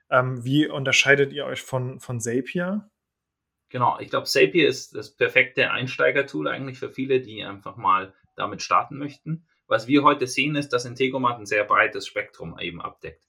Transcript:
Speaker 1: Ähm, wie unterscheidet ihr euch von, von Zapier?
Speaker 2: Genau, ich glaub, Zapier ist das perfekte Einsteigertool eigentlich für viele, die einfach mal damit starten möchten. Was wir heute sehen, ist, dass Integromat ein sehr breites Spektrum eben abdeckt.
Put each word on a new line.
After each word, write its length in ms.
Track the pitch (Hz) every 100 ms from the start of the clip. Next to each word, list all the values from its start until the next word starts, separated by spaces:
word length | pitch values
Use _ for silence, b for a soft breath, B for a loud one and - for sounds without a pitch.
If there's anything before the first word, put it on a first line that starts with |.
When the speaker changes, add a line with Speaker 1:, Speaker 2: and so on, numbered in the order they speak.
| -
Speaker 1:
Ähm, 340 | 131 131 127 120
wie 220 | 143 151
unterscheidet 640 | 151 135 - 135 139 139
ihr 120 | 143 131
euch 160 | 131
von, 380 | - 131 127 131
von 200 | - 120
Zapier? 720 | 113 123 123 180 180 208 - _ _ _ _ _ _ _ _
Speaker 2:
Genau, 300 | 127 120 -
ich 100 | 117
glaub, 160 | 131 -
Zapier 420 | 135 147 175 139
ist 280 | - - -
das 180 | -
perfekte 560 | - 120 127 123 - 117
Einsteigertool 800 | 101 127 - 139 139 139 156 147
eigentlich 320 | 123 135 127
für 100 | 117
viele, 320 | - 135 131
die 220 | 113 107
einfach 320 | 95 98 101 120
mal 400 | 98 95 98 _ _ -
damit 280 | 101 95
starten 340 | - 92 - 143
möchten. 480 | 143 - 156 160 _ _ -
Was 200 | - 117
wir 160 | 143
heute 220 | 143 143 127
sehen, 300 | - 143 147
ist, 140 | 143
dass 160 | 123 120
Integromat 520 | 117 131 131 120 117
ein 80 | 104
sehr 200 | 107 104
breites 420 | 101 110 101 -
Spektrum 500 | 104 104 - 85 80
eben 240 | 87 82
abdeckt. 400 | - - 80 -